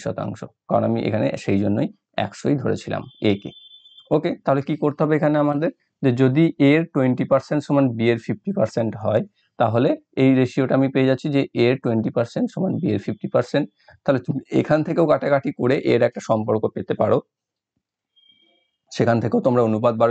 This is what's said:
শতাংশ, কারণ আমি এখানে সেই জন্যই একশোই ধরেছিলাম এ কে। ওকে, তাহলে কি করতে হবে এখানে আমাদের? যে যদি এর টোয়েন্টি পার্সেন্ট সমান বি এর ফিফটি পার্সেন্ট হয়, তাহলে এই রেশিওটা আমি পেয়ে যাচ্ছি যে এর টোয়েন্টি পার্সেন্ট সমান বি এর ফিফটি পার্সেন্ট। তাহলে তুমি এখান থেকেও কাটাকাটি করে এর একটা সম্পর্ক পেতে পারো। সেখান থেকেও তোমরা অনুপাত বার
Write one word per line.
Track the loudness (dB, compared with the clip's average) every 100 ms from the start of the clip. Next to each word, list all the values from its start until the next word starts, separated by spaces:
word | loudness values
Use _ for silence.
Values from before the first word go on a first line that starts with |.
| -6
শতাংশ, | -8 -8 -10 -14 _ -4
কারণ | -2 0
আমি | -2 -2
এখানে | -2 -2 -4
সেই | -2 0
জন্যই | 0 -2 -4 -8 _ -8 -8
একশোই | -6 -4 -2
ধরেছিলাম | -2 -6 -6 -10 -10 -4 -2
এ | -2
কে। | -6 -18 -20 -20 _ -20 -4 -2
ওকে, | -2 -4
তাহলে | -2 -2 -2
কি | -2
করতে | -2 0
হবে | 0 0
এখানে | 2 0 0
আমাদের? | -2 -4 -6 _ _
যে | 0 4
যদি | 4 4 2 4 4
এর | 4 2
টোয়েন্টি | 0 0 0 0
পার্সেন্ট | 0 0 -4 0
সমান | 0 0 2
বি | 0
এর | 0 -2
ফিফটি | -6 -6 -2
পার্সেন্ট | -2 -2 -4 -4
হয়, | 0 0 -2 _ _ -2
তাহলে | 0 2 0 -2 _ 2
এই | 4 4
রেশিওটা | 2 0 0 2
আমি | 2
পেয়ে | 2 2
যাচ্ছি | 0 0 -2
যে | -2 0 2
এর | 0
টোয়েন্টি | -2 -2 0 -2
পার্সেন্ট | -4 -4 -6
সমান | -4 -4 -2
বি | -2
এর | -2 -4
ফিফটি | -8 -2
পার্সেন্ট। | -2 0 -2 -4 _ _ -6
তাহলে | -2 -2 -2
তুমি | -8 -2 -2
এখান | 2 0 0
থেকেও | 0 2
কাটাকাটি | 0 0 -2 -2 -2
করে | 0 0 2
এর | 2 2
একটা | -2 -2
সম্পর্ক | -2 0 -2 -2 -6
পেতে | -6 -2
পারো। | 0 0 -2 _ _ _ _ _ _ _ _ _ _ _ _ _ _ _ _ -2
সেখান | 0 2
থেকেও | 0 0 2
তোমরা | 2 2
অনুপাত | 2 0 2
বার | 0